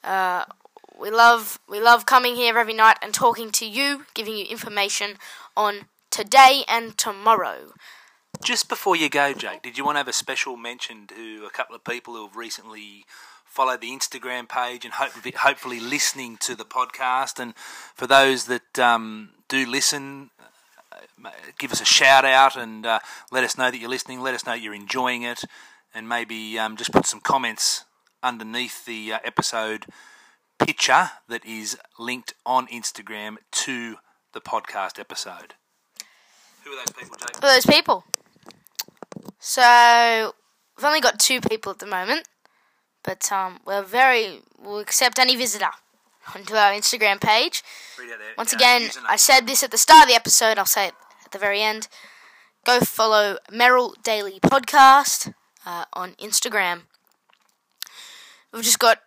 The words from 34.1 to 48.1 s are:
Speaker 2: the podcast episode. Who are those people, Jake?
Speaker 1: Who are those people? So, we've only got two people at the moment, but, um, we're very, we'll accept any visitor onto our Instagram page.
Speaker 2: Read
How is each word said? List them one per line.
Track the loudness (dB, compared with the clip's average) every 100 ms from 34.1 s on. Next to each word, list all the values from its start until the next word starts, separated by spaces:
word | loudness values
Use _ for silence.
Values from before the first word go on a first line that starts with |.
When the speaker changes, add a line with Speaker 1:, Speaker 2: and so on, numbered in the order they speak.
| _ _
Speaker 2:
the | -20
podcast | -8 -8 -8 -10 -10 -10
episode. | -16 -14 -14 -16 -20 -20 _ _ _ _ -20 _ _ _ _ _
Who | -20
are | -12
those | -12
people, | -12 -20 -16
Jake? | -14 -2
Speaker 1:
Who | 4
are | 4
those | 4
people? | 2 2 -4 _ -18 _ _ -20 _ _ _ -18 _ -20 -20 -20 -18
So, | -8 4 8 8 8 6 4 0 -4 -8 _ _ _ _
we've | -2
only | 0
got | 0 0
two | 0 0
people | -4 -6 -8
at | -12
the | -10
moment, | -8 -4 -6 -6 _ _ _ _ _ _ _
but, | -12 -8 -6
um, | -4 -6 -10 -8
we're | -8
very, | -6 2 4 4 -2 -10 _ _
we'll | -14 -14
accept | -4 0 0 2
any | 0 0
visitor | -2 -4 -6 -8 _ _ _ _ -20 -18
onto | -6 2
our | 2
Instagram | 2 -4 0 0 0
page. | 2 2 2 -6 -12 -20 -20 -20
Speaker 2:
Read | -18